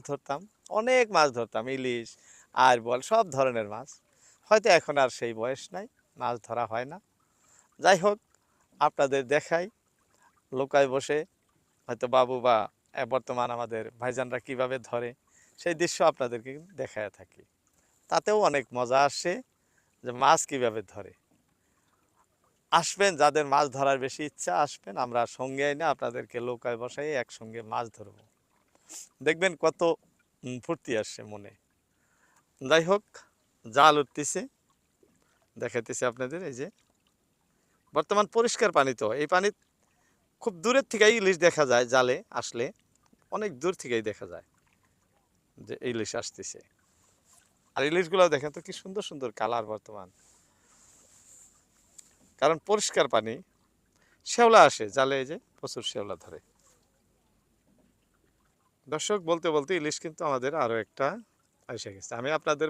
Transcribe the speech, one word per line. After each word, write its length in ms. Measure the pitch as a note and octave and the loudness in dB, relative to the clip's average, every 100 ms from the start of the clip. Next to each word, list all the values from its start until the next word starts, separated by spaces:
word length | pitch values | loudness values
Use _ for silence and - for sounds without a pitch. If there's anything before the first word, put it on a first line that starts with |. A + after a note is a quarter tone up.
| - | 0
ধরতাম, 320 | C#3+ - C#3+ G3+ _ - G#3 | -10 -8 -10 -10 _ -6 -4
অনেক 240 | A#3 B3+ A3 F3+ | 2 2 4 4
মাছ 120 | D3 A#2+ | 4 2
ধরতাম, 260 | A2+ A2+ A#2+ C3 | -4 -6 -6 -4
ইলিশ, 320 | B2+ A#2+ A2+ - _ - _ | -4 -4 -8 -20 _ -20 _
আইড়, 260 | - B2+ B2 | 4 6 6
বোয়াল, 160 | A2+ B2 - | 2 -4 0
সব 140 | A3 F#3+ C3+ | 0 0 0
ধরনের 320 | C3 A#2+ G#2 | 0 0 -6
মাছ। 140 | G#2+ C3+ - _ _ _ _ _ | -10 -14 -20 _ _ _ _ _
হয়তো 200 | G#3+ G#3+ E3+ | 4 6 4
এখন 160 | - C#3+ | 4 2
আর 80 | C3 - | 2 0
সেই 140 | A#2+ A2 | -8 -6
বয়স 220 | A#2+ C3+ - | -6 -6 -10
নাই, 120 | F3+ A3 _ _ - | -14 -14 _ _ -8
মাছ 120 | B2 A#2+ - | -6 -6 -6
ধরা 180 | A#2 A2+ | -6 -4
হয় 140 | A2+ B2+ | -6 -8
না। 60 | F3+ _ _ _ _ _ _ _ - | -14 _ _ _ _ _ _ _ 2
যাই 180 | E3+ F#3 | 4 6
হোক, 140 | G3+ G#3 _ _ _ _ _ _ | 4 0 _ _ _ _ _ _
আপনাদের 420 | D3 - C#3 C#3 B2 | 0 2 2 2 2
দেখাই, 320 | D3 - E3+ F#3+ _ _ _ _ _ _ _ _ | -2 0 -2 -2 _ _ _ _ _ _ _ _
লৌকায় 360 | C3 C#3 C#3+ C#3 | -6 2 4 4
বসে 240 | C3+ - D3 E3 _ _ _ _ _ - | 0 -2 -4 -4 _ _ _ _ _ -12
হয়তো 180 | A#2 B2+ C3 | -6 2 2
বাবু 200 | B2+ B2+ A#2+ | 2 2 2
বা, 100 | A2 G2+ - _ - | 2 0 -10 _ -8
এ, 20 | A#2+ | -4
বর্তমান 340 | C3 - B2 B2 A#2+ | -4 -4 -4 -4 -4
আমাদের 260 | A#2 A2+ A2 A#2 | -6 -8 -10 -8
ভাইজানরা 380 | B2 B2 B2+ B2 - | -6 -4 -6 -8 -8
কীভাবে 300 | B2+ B2+ C3 A2+ | -4 -2 -4 -6
ধরে 200 | A#2+ A#2+ B2 _ _ _ - | -6 -6 -12 _ _ _ -8
সেই 140 | F3 E3+ | -6 -2
দৃশ্য 180 | F3 - E3 | -2 2 2
আপনাদেরকে 420 | D3 B2 A#2 B2 C#3+ F3 D#3 | 2 -4 -4 -10 -16 -18 -10
দেখায় 300 | B2+ - G#2 - | -10 -8 -10 -12
থাকি। 240 | F#2 - _ _ _ _ _ _ _ | -20 -20 _ _ _ _ _ _ _
তাতেও 280 | E3 G#3+ G#3+ F3+ | -2 2 2 2
অনেক 160 | D3 A#2 B2 | 0 -4 -6
মজা 240 | A#2+ C3+ C#3+ | 0 2 2
আসে 240 | - F3 G3+ - _ _ _ _ _ | 0 -4 -6 -10 _ _ _ _ _
যে 60 | B2 B2 | -12 0
মাছ 180 | C#3 D#3+ - | 4 4 2
কীভাবে 300 | C#3 A#2+ A2 G2 | -2 -2 -2 -10
ধরে। 200 | G#2 F#2 - _ _ _ _ _ _ _ _ _ _ _ _ _ _ _ | -18 -18 -20 _ _ _ _ _ _ _ _ _ _ _ _ _ _ _
আসবেন, 400 | D#3+ E3 - G3 D#3 | 0 2 2 2 4
যাদের 220 | D3 D3 C#3+ | 4 4 2
মাছ 120 | C#3 D3 C3+ | 0 0 0
ধরার 220 | C#3 C3+ | 0 2
বেশি 180 | C3 - D3 | -2 -6 -10
ইচ্ছা 220 | - - F3 | -8 -4 0
আসবেন, 300 | D3 - - G3 | 0 -4 -12 -6
আমরা 160 | B2 A#2+ A#2 - | -2 0 -2 -4
সঙ্গে 260 | C3 C3+ C#3+ | -8 -2 -2
এনে 120 | C#3+ E3 | 0 -2
আপনাদেরকে 440 | C3+ A#2+ B2 A#2 B2 A#2+ | -2 -4 -8 -10 -8 -8
লৌকায় 320 | A#2+ B2 A#2 | -6 -6 -6
বসাই 280 | A#2+ - D3+ C#3 | -8 -8 -6 -6
একসঙ্গে 380 | A#2+ - A2 A2+ A2 | -6 -12 -16 -16 -8
মাছ 140 | A#2 A#2 - | -8 -8 -14
ধরব, 200 | G2+ G2+ A2 _ _ _ _ _ _ - - _ C#3 | -20 -20 _ _ _ _ _ _ _ -20 -20 _ -2
দেখবেন 260 | D#3+ F#3 D#3+ | 0 -2 2
কত, 160 | D#3+ - E3+ D#3 _ _ _ _ | 0 2 0 0 _ _ _ _
উম, 140 | C3 B2+ | -12 -10
ফুর্তি 280 | - E3 - A2 | -8 -8 -4 -4
আসে 180 | G#2 - A2 | -4 -10 -16
মনে। 200 | G#2 G2+ G2 _ _ _ _ _ _ _ _ _ _ C3+ | -16 -18 _ _ _ _ _ _ _ _ _ _ _ 2
যাই 120 | D#3+ E3 | 2 4
হোক, 160 | G3+ - - - _ _ _ A#2 | 0 -2 -20 -20 _ _ _ -2
জাল 280 | A#2 D3+ D3 | 6 6 6
উঠতেছে, 380 | C3+ - C#3+ F#3 C4 _ _ _ _ _ _ _ _ _ _ - | 0 -6 -6 -6 -8 _ _ _ _ _ _ _ _ _ _ -10
দেখাইতেছি 460 | B2 A#2+ A2+ B2+ B2+ | -4 -4 -6 -4 -4
আপনাদের। 300 | A#2+ B2+ E3 F3 | -2 -8 -8 -10
এই 40 | B2 | -10
যে 60 | D#3+ - _ _ _ _ _ _ _ _ _ _ _ | -12 -14 _ _ _ _ _ _ _ _ _ _ _
বর্তমান 320 | C#3+ - G3+ G#3 A3+ | -4 0 0 2 2
পরিষ্কার 340 | A#3 - G#3 D#3 | 0 2 2 4
পানি, 140 | C3+ B2 | 2 0
তো 60 | G#2+ B2+ | -2 -2
এই 60 | D3+ | 0
পানি 140 | F3+ G3+ - _ _ _ _ _ _ _ _ | 2 0 -4 _ _ _ _ _ _ _ _
খুব 120 | A#3 F3 | -8 -2
দূরের 220 | F#3 C4 - | 2 2 0
থেকেই 220 | G#3+ G#3+ A#3 | 6 6 6
ইলিশ 160 | F#3+ F3 E3+ | 2 4 4
দেখা 180 | D#3 C#3 | 4 4
যায়, 140 | A#2+ B2 | 4 6
জালে 220 | C3 B2+ C#3+ - B2 | 4 4 0 -4 -8
আসলে 260 | - A#2+ C3+ - _ _ _ _ _ G3 | -8 -6 -6 -8 _ _ _ _ _ -6
অনেক 140 | G#3+ B2+ | -6 -4
দূর 120 | E3+ F3+ | -6 -6
থেকেই 200 | C3+ A#2 G#2+ | -4 -2 -2
দেখা 160 | G2+ F#2 | -8 -14
যায় 140 | E2 - _ _ _ _ _ _ _ _ _ _ - G#2 | -16 -20 _ _ _ _ _ _ _ _ _ _ -20 -14
যে 80 | - B2+ | -8 -6
ইলিশ 220 | A#2 G#2+ - | -6 -6 -8
আসতেছে। 380 | - - - - _ _ _ _ _ _ _ _ _ _ _ - | -10 -14 -16 -16 _ _ _ _ _ _ _ _ _ _ _ -4
আর 60 | C#3+ | 0
ইলিশগুলো 340 | E3+ E3 F#3+ F3 | 0 0 4 4
দেখেন 160 | C#3+ D3 E3+ | 4 -4 -10
তো 40 | E3 | -14
কি 60 | - | -16
সুন্দর 200 | F#3+ G3 - | -10 -10 -10
সুন্দর 200 | D3+ B2+ - | -10 -10 -4
কালার 240 | A2 A#2 G#2+ | -2 -2 -4
বর্তমান, 360 | G#2+ - G#2 F#2 _ _ _ _ _ _ _ _ _ _ _ _ - - _ _ _ _ - _ _ _ _ | -10 -12 -20 -20 _ _ _ _ _ _ _ _ _ _ _ _ -20 -20 _ _ _ _ -20 _ _ _ _
কারণ 140 | C#3+ D#3+ - | 0 0 0
পরিষ্কার 380 | G#3 - - C#3+ | 0 0 0 2
পানি। 200 | A#2 A2 C3 - _ _ _ _ _ _ _ - | 0 -2 -10 -14 _ _ _ _ _ _ _ -6
শ্যাওলা 340 | - A#3 A3 D3 | 4 6 10 8
আসে 160 | - G#2+ B2+ | 6 -4 0
জালে, 200 | C3+ C3+ | 0 0
এই 40 | C3 | -6
যে 60 | F#3 _ _ | -10 _ _
প্রচুর 260 | C3+ - - | -12 -10 -8
শ্যাওলা 260 | - G2+ F2 | -8 -10 -12
ধরে। 140 | - E2 _ _ _ _ _ _ _ _ _ _ _ _ _ _ _ _ _ _ _ _ _ _ _ _ C3+ | -14 -20 _ _ _ _ _ _ _ _ _ _ _ _ _ _ _ _ _ _ _ _ _ _ _ _ -10
দর্শক, 320 | D3+ - G#3 D#3+ | -8 -4 -4 -2
বলতে 180 | E3+ E3 D3+ | -2 0 0
বলতে 160 | C#3 F3+ | 0 -2
ইলিশ 160 | D3+ - | -2 -6
কিন্তু 160 | E3+ D#3 D#3+ | -10 -6 -4
আমাদের 240 | C3 C3 D#3 | -2 -2 -2
আরও 120 | A#2+ A2+ | -2 -2
একটা 240 | G#2 - C#3 G#3+ A3+ _ _ _ - | -6 -4 -4 -4 -16 _ _ _ -14
এসে 220 | A#2+ G#2+ | -12 -12
গেছে। 180 | G2 - A#2 | -16 -12 -8
আমি 100 | C3 D#3 | -4 -4
আপনাদের 300 | D#3+ D3 | -2 -2